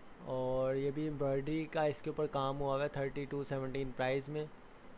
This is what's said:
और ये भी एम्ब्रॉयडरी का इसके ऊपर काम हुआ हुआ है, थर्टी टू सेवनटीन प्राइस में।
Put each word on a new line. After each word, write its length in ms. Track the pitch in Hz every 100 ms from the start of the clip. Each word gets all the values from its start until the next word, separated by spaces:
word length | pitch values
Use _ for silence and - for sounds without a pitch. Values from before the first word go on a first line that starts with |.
| - - 139
और 500 | 131 127 131 131 135
ये 140 | 143
भी 160 | 139 156
एम्ब्रॉयडरी 580 | 147 139 139 139 160
का 220 | 156 160 151
इसके 240 | 139 -
ऊपर 160 | 151 151
काम 300 | 139 135 139
हुआ 180 | 139
हुआ 80 | 135
है, 60 | 143
थर्टी 380 | 143 139 139 139
टू 180 | 143
सेवनटीन 480 | 135 135 131 135 135
प्राइस 360 | 123 127 139 135
में। 200 | 151 151 - - - -